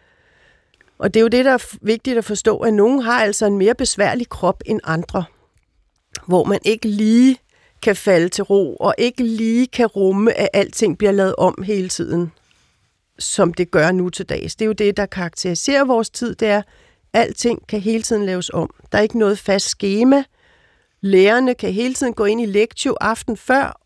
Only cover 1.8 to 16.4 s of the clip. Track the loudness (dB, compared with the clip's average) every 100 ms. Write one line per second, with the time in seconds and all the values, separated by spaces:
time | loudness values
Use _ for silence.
1.8 | -4 -2 -2 -4 -4 -2 0 0 0 2
2.8 | 4 2 0 0 0 0 0 2 2 2
3.8 | -2 0 -2 -2 -6 -4 -2 -2 -4 -6
4.8 | -4 -6 -4 -6 -6 _ _ _ _ _
5.8 | _ _ _ -14 -2 0 2 0 -2 -2
6.8 | -2 0 4 6 6 4 _ _ _ _
7.8 | -2 0 2 2 2 -2 0 2 0 -2
8.8 | -2 0 -2 -2 -4 -2 0 0 0 0
9.8 | -2 2 0 2 2 2 0 0 -2 0
10.8 | -2 2 0 2 0 0 0 0 -4 -4
11.8 | -4 -6 -4 -4 -4 -8 _ _ _ _
12.8 | _ _ _ -12 -6 0 0 0 -2 2
13.8 | 2 2 -2 -6 -8 -8 -8 -4 -4 0
14.8 | 0 0 -4 -6 -8 -6 -6 -4 0 0
15.8 | 2 0 -2 -6 -8 -2